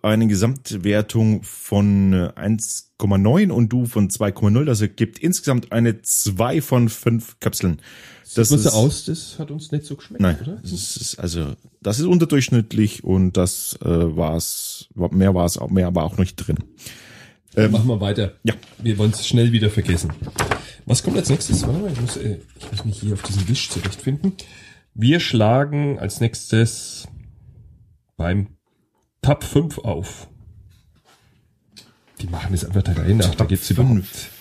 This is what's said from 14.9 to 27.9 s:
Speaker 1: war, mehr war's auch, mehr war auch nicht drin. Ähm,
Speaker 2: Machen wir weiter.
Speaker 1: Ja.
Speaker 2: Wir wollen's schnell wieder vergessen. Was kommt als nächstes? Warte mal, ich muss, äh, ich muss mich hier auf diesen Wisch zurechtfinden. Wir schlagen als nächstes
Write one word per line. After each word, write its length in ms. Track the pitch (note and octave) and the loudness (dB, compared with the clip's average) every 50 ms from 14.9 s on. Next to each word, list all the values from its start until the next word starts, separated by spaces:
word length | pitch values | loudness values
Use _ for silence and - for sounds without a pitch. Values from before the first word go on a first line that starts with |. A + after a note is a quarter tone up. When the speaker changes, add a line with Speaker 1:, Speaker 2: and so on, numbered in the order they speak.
| _ | _
Speaker 1:
war, 180 | - F2 F2 | -6 -4 0
mehr 220 | - F#2+ F#2+ G2 F#2 | 2 4 4 4 4
war's 240 | F2+ F2 E2+ - | 2 0 0 -2
auch, 140 | - B1 - | -4 -4 0
mehr 220 | F#2 F#2+ F2+ F2+ F2+ | 0 0 0 2 0
war 80 | E2+ D#2 | 0 -2
auch 120 | - - - | -2 0 0
nicht 160 | F#2 - - | -2 -2 -2
drin. 240 | - - - D#2 - - - - - - - - - - - - - - - _ _ _ _ - | -8 -6 -4 -4 -4 -6 -10 -18 -20 -20 -20 -20 -20 -20 -20 -20 -20 -20 -20 _ _ _ _ 0
Ähm, 160 | G#2+ A2 G#2 | 2 2 4
Speaker 2:
Machen 160 | G#2 A2 A2+ | 4 2 2
wir 120 | B2+ A#2 G2 | 2 0 0
weiter. 320 | G#2 G2+ G2+ A#2 G2+ F#2 - _ - | -2 -2 -2 -2 -2 -4 -6 _ -4
Speaker 1:
Ja. 100 | A3 - - - - - | -4 -4 -4 -12 -20 -16
Speaker 2:
Wir 220 | - A2+ A#2 G#2 G2 | -6 -4 -2 0 2
wollen's 280 | G#2+ G#2+ G#2 - - | 0 0 0 -2 -4
schnell 240 | - - A#2+ A#2 A#2+ | 0 2 4 4 4
wieder 200 | A#2 A2 G#2+ G#2 | 2 2 0 0
vergessen. 420 | - G#2+ F2+ - F2 E2 - D#2 D2+ - - - - - - - - - - - - - - | 0 0 0 0 -2 -2 -2 -6 -8 -8 -12 -10 -6 -4 -4 -2 -4 -6 -8 -14 -20 -14 -4
Was 160 | - B2 - | -2 -2 0
kommt 160 | - - - | 0 -2 -2
als 120 | G3 F3 - | -2 0 0
nächstes? 360 | C#3 - - - - - - | 0 0 0 -2 -2 0 0
Warte 140 | - C#3 F3 | -2 -2 -2
mal, 100 | G#3 F#3+ | -4 -4
ich 80 | C#3 A#2+ | -4 -4
muss, 180 | A#2+ A#2 - | -4 -6 -6
äh, 200 | - - A2 F#2+ - - _ _ - | -6 -6 -6 -6 -6 -12 _ _ -20
ich 120 | - - | -14 -10
muss 140 | G#2+ G#2 - | -10 -6 -6
mich 140 | A2 G2 - | -6 -6 -4
hier 140 | G2+ G#2 G2+ | -4 -4 -4
auf 100 | G2 - | -4 -4
diesen 260 | - G2 G2+ F#2 F#2+ | -4 -2 -2 0 0
Wisch 180 | C3 - - - | -2 -2 -2 -6
zurechtfinden. 640 | - - E2 F#2+ G2 - - B2+ C#3 D3 F3+ F#3+ F#3+ - - - - - - - - _ _ _ _ | -6 -6 -6 -6 -8 -4 -4 -4 -4 0 -2 -2 -4 -4 -14 -20 -20 -20 -20 -20 -20 _ _ _ _
Wir 280 | A2+ A2 C3 E3 F3 | 2 4 4 4 4
schlagen 800 | - - C3 A2 G#2+ G#2+ A#2+ C3+ C#3+ D3 C#3+ D3 D3 C#3+ C#3 - | 2 0 2 2 4 4 4 2 2 0 0 -2 0 -2 -2 -2
als 200 | - G2 - - | -4 -6 -2 -2
nächstes 880 | A#2 A#2 - - - - A2 A2 A#2 A2+ - - - - - - - - - - - - - - - - - - - - - _ _ _ | -2 -2 -2 -6 -4 0 2 2 2 2 0 -6 -12 -14 -14 -16 -16 -18 -20 -20 -20 -20 -20 -20 -20 -20 -20 -20 -20 -20 -20 _ _ _